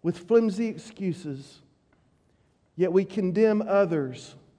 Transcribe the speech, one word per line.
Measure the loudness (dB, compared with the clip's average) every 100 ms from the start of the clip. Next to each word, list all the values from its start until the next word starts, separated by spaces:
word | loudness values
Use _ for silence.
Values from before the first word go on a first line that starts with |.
with | -4 -6 2
flimsy | 4 4 -2 -4
excuses, | -6 -16 -6 -6 -4 -8 -12 -14 -20 _ _ _ _ _ _ _ _ _ _ _ -2
yet | 2
we | 2 2
condemn | -2 -2 2 2 2
others | 2 2 2 0 -4 -8 -18 -20 _